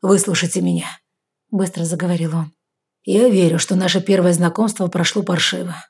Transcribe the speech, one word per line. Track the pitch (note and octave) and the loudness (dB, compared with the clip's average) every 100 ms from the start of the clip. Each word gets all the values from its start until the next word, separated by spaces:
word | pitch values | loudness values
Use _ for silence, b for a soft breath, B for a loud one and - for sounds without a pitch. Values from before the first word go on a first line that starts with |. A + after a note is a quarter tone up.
«Выслушайте | F#3+ F#3+ G3 E3+ E3+ F#3+ | 4 2 2 -2 -2 -2
меня», | F3+ E3+ - - _ _ _ _ _ | 0 -2 -4 -14 _ _ _ _ _
быстро | G3+ F#3+ F3+ | -2 -2 -2
заговорил | E3 E3+ F3 F3 E3 E3 | -4 -2 -2 -2 -2 -4
он. | D#3 _ _ _ _ _ | -6 _ _ _ _ _
«Я | - G3 B3 | -2 4 4
верю, | G3 E3+ E3 | 6 4 2
что | - F#3 | 0 0
наше | F#3 F#3 | 0 -2
первое | F3+ F#3+ F3+ | 0 2 4
знакомство | E3+ F3 E3+ A3 - F3+ | 2 0 0 -2 -2 -4
прошло | F3+ E3+ G#3+ | -2 -2 -2
паршиво. | G3 F3 - F3+ F3+ D#3+ - | -2 -2 -2 -4 -8 -12 -16